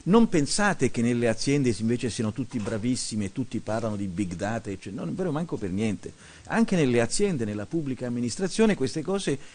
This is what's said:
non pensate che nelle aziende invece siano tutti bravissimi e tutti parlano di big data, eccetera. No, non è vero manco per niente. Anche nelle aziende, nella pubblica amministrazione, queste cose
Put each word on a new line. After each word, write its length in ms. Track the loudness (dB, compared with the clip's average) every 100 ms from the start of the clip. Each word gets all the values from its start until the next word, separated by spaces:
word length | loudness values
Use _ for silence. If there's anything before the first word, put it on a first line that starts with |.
non 240 | 4 6 6
pensate 640 | 4 2 2 2 2 0
che 100 | 2
nelle 280 | 2 2 2
aziende 460 | 2 2 2 2 2
invece 320 | 0 0 -2
siano 220 | -2 -2
tutti 260 | -2 -4 -4
bravissimi 640 | -4 -2 -2 -2 -2 -4
e 80 | -4
tutti 280 | -4 -4 -4
parlano 360 | -2 -2 -2 -2
di 100 | -4
big 280 | -2 -4
data, 360 | -2 -4 -4 -6
eccetera. 260 | -8 -8 -8
No, 80 | -6
non 80 |
è 20 | -4
vero 160 | -2
manco 240 | -2 -4 -4
per 140 | -4
niente. 420 | 0 -2 -2 -8 -14 -20 -20 -4
Anche 260 | 0 2 4
nelle 240 | 4 4
aziende, 440 | 2 2 0 2
nella 220 | -2 -4 -4
pubblica 400 | -4 -2 -4 -4
amministrazione, 680 | -2 -2 -2 -2 4 4
queste 280 | 4 0 -2
cose 360 | -2 -2 0 -2 -6